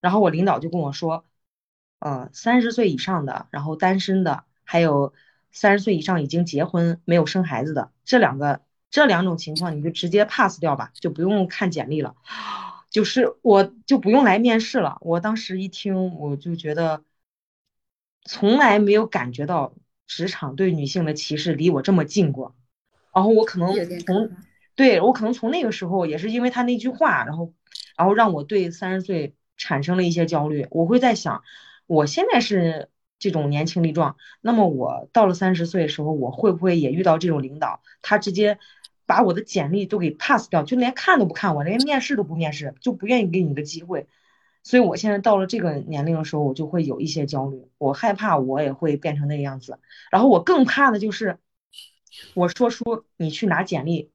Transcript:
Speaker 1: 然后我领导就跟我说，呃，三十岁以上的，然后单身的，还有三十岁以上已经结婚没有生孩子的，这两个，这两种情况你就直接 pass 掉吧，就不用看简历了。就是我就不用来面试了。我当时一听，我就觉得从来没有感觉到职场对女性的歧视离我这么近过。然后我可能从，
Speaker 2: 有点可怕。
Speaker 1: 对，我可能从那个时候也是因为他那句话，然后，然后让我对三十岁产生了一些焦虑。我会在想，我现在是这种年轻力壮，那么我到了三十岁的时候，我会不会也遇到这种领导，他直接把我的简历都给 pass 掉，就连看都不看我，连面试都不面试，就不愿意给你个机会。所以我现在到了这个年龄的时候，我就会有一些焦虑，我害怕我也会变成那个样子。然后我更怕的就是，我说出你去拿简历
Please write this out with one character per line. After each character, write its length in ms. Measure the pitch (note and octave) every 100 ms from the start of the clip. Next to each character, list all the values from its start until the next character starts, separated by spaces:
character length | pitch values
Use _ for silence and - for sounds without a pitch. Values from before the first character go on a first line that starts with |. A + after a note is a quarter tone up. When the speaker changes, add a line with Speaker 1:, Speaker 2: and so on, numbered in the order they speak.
Speaker 1:
然 120 | F3+
后 60 | G3+
我 120 | G3
领 140 | D#3+
导 140 | F#3+ B2+
就 100 | D#3+
跟 120 | F3
我 120 | D3
说， 320 | C#3+ E3 D#3+ _ _ _ _ _ _ _ _
呃， 280 | D3+ C3+ B2
三 260 | - - B3
十 100 | A#3
岁 200 | A3+ G#3+
以 80 | C3+
上 260 | - F#3
的， 240 | C#3 - -
然 140 | C#3+
后 120 | D3 D#3
单 220 | F#3 F#3+
身 260 | F#3 F#3+
的， 200 | F3 C#3 _ _
还 160 | - E3+
有 360 | E3+ C#3+ C#3 _ _ _ _
三 260 | - G#3 G3+
十 40 |
岁 140 | G3+ F3+
以 40 |
上 200 | D3+ F3+
已 40 | C#3+
经 180 | D#3+
结 200 | E3+ D#3
婚 360 | E3+ E3+ E3+ E3 -
没 80 |
有 100 | E3+ D#3
生 180 | F#3+
孩 200 | F3 B2+
子 80 | C#3+
的， 180 | D3 G#2+ _
这 140 | - B3
两 200 | F3+ C3+
个， 220 | C#3+ C#3 _ _ _
这 160 | - D4
两 180 | F3
种 140 | F#3 E3
情 180 | E3 D#3
况 200 | F3 D3+
你 60 |
就 80 | D3+
直 200 | E3 F3
接 140 | G3
pass 360 | G#3 - G#3 -
掉 160 | E3 C#3
吧， 140 | A2+
就 160 | - E3+
不 120 | D3
用 260 | F3 G#3 F3+
看 220 | - F#3+
简 180 | D#3+ A#2+
历 100 | D3+
了。 120 | C#3 - - - - - - - _
就 120 | -
是 340 | G3+ - G#4+ -
我 300 | B3 A3+ C#4+ - -
就 120 | C4+
不 120 | F#3+
用 120 | A#3+
来 160 | C4 G3
面 220 | A#3+ A3+
试 180 | A3+ C4
了。 200 | D#3+ -
我 180 | E3+ E3+
当 180 | F#3+ A3
时 240 | - F#3+
一 60 | F#3+
听， 480 | - G3+ F#3+ F#3
我 220 | E3 D3 C#3+
就 180 | F3
觉 200 | E3 D#3
得 280 | D3+ E3 D#3 _ _ _ _ _ _ _ _ _ _ _ _
从 320 | - - G3+ B3+
来 220 | C4+ G#3
没 140 | G3+
有 140 | G#3 A3
感 260 | G3 B2
觉 140 | B2 C#3+
到 280 | F3 C3+ - _ _ _
职 220 | - F3
场 260 | - C#3
对 160 | C3+ F#3+
女 160 | E3 C#3
性 180 | F#3
的 80 | D#3+
歧 240 | D3+ - D3+
视 180 | D#3+
离 160 | D3 E3
我 120 | D3+
这 100 | -
么 120 | F#3+
近 260 | D3+ G3+ E3
过。 240 | B2+ C3 _ _ _ _ _ _
然 120 | F#3
后 60 | G3
我 140 | A3+
可 140 | A3+ F#3
能 100 | F3
从， 80 | G3
Speaker 2:
有 60 |
点 160 | F3 F3+
可 240 | - F#3 A3
怕。 80 | - - _ _ -
Speaker 1:
对， 240 | C4+ G3
我 120 | G3
可 120 | B3
能 80 | A3
从 180 | B3 A3+
那 140 | D#4+
个 80 | C4
时 140 | A3 F3
候 200 | F#3+ E3+
也 120 | D3+
是 120 | G3
因 120 | A#3
为 80 | B3
他 120 | A#3+
那 140 | B3 B3
句 120 | A#3
话， 360 | B3+ D4+ D#3+
然 120 | A#2 D#3
后， 160 | E3+ _ _ - - -
然 100 | F3+
后 80 |
让 180 | G#3 A3
我 120 | E3
对 260 | C#3+ G#3 F3
三 240 | E3+ F#3
十 60 | F#3+
岁 340 | F#3 F3+ C#3+ _ _ _
产 260 | - C#3+
生 140 | C#3+ F3+
了 80 |
一 80 | F3+
些 120 | E3+
焦 240 | D#3+ E3 D3
虑。 200 | D3+ -
我 160 | E3 E3+
会 140 | B3
在 160 | B3 A3
想， 260 | D#3 G#2 _ - - _ _
我 180 | D#3+ D3
现 200 | D3 G#4+
在 60 | E4
是 520 | A#3 G3+ E3 D#3+ - _ _ _
这 140 | G3
种 180 | E3 C#3+
年 160 | C#3+ D#3+
轻 160 | F3+
力 80 | E3
壮， 260 | D3+ D3 - - -
那 120 | A3
么 160 | A#3 F#3+
我 400 | C#3 G2 C2 -
到 140 | - G3+
了 80 |
三 220 | F3 F#3 F3+
十 100 | E3+
岁 160 | F#3+
的 60 | D3+
时 120 | -
候， 120 | D3+
我 180 | D#3 B2
会 220 | C3+ G#3+
不 60 | E3+
会 200 | F#3 E3+
也 140 | D3+
遇 100 | D3+
到 160 | F#3 D#3+
这 80 | F3+
种 160 | D3+
领 160 | C3 D3
导， 240 | C#3+ - _ _
他 160 | - G#3
直 120 | G#3
接 280 | F#3 G#3 G3+ - _ - _ _
把 160 | F3
我 120 | A3
的 80 | E3+
简 300 | - F#3+ C#3+
历 120 | F#3+ F#3+
都 120 | G#3
给 120 | E3+
pass 380 | - - B3+ A3+
掉， 140 | E3+
就 140 | D3 B3
连 160 | A#3+
看 240 | B3 - F4
都 80 | F#3+
不 80 |
看 200 | - G3+
我， 80 | D3+
连 160 | D3 A3
面 180 | C#4 C#4
试 160 | B3+ C4+
都 80 |
不 100 | F3+
面 180 | D#3+ D#3+
试， 220 | C#3+ C#3+ -
就 120 | -
不 140 | G3 G3+
愿 140 | B3
意 100 | G3
给 120 | F3
你 120 | E3
个 80 | C#3
机 200 | D3 E3
会。 260 | E3+ E3+ - _ _ _ _ _
所 180 | - B3
以 20 |
我 140 | G#3+ E3+
现 140 | G#3+
在 80 | G3+
到 180 | G3+ G3+
了 100 | F#3+
这 120 | A#3+
个 160 | F3
年 320 | D3 - D#3 D3+
龄 100 | E3
的 80 |
时 100 | D3+
候， 80 | D3+
我 120 | D3
就 120 | C3+ D#3
会 180 | F3
有 160 | D3+ C3
一 60 | D#3+
些 200 | D#3+ C#3
焦 200 | C#3+ C3+
虑， 220 | C3+ B2+ _
我 160 | C#3
害 220 | C#3 A#3
怕 240 | G3+ G#3 D#3+
我 240 | B2+ C3+
也 100 | D3
会 240 | C3+ E3 C#3+
变 200 | D#3+ D3
成 120 | D3
那 80 | D3
个 60 |
样 180 | C#3 C3
子。 180 | - - _ - -
然 120 | F#3
后 60 | B3+
我 140 | G#3+
更 220 | F3 E4+
怕 260 | C4 - C#4
的 80 | G#3+
就 140 | G#3+
是， 260 | G3+ G#3+ - _ _ _ - - _ _ - -
我 160 | - F3+
说 220 | - B3
出 340 | A3+ A#3 A3+ _ _
你 100 | E3
去 180 | D#3 G#3+
拿 160 | D#3
简 220 | F#3 D#3+
历 260 | C#3+ E3 -